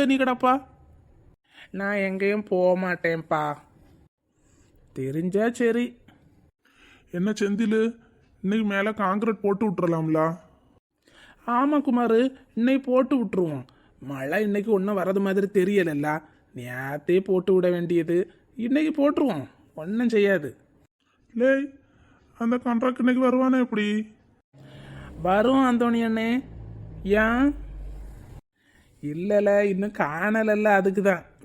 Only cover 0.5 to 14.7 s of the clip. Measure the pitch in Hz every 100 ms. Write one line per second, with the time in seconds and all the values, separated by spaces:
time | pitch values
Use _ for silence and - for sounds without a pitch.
0.5 | 269 - - - - _ _ _ _ _
1.5 | - - 190 196 202 190 190 196 208 208
2.5 | 185 180 180 185 175 165 165 160 156 151
3.5 | 147 - _ _ _ _ _ _ _ _
4.5 | _ _ _ _ - 131 151 180 196 226
5.5 | 233 233 233 240 - _ _ _ _ _
6.5 | _ _ _ - - _ 175 202 214 202
7.5 | 202 226 220 226 233 _ _ _ _ 190
8.5 | 220 208 196 202 214 190 202 226 208 202
9.5 | 202 220 180 175 165 160 156 160 170 -
10.5 | _ _ _ _ _ _ - - - -
11.5 | 240 285 294 285 240 233 226 262 - _
12.5 | 220 240 269 269 254 262 277 202 190 165
13.5 | 139 - _ _ _ 131 139 139 190 208
14.5 | 202 208